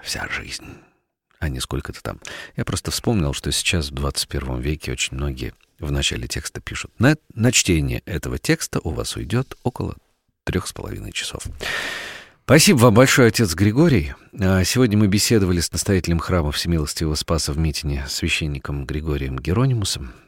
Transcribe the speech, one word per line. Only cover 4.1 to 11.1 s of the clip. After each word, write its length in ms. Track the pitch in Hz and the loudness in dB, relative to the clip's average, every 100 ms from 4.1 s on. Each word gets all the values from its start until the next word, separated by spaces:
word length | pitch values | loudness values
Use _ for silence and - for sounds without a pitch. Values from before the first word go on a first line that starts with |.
| - - | -4 -4
первом 320 | 71 67 64 | -4 -4 -4
веке 320 | 64 76 - | -4 -4 -6
очень 240 | 62 - 65 | -6 -6 -4
многие 380 | 71 65 57 - _ _ | -6 -4 -8 -12 _ _
в 120 | 73 | -4
начале 360 | 71 71 - - | -2 -2 -4 -6
текста 340 | - - - | -8 -8 -10
пишут: 300 | - - - _ | -10 -10 -12 _
"На, 160 | 123 151 _ | 2 2 _
на 180 | - 113 | 0 2
чтение 520 | - - 85 69 60 - | 2 2 2 2 -2 -6
этого 320 | - - 64 | -6 -4 -6
текста 420 | - 160 - - | -2 -2 0 -4
у 80 | - | -4
вас 240 | 78 - - | -6 -6 -6
уйдёт 420 | 62 117 135 - | -4 -2 -4 -4
около 320 | - - 87 - _ _ _ _ | -6 -4 -8 -8 _ _ _ _
трёх 240 | - 92 - | -4 -4 -4
с 60 | |
половиной 380 | - - 101 104 | -10 -10 -10 -10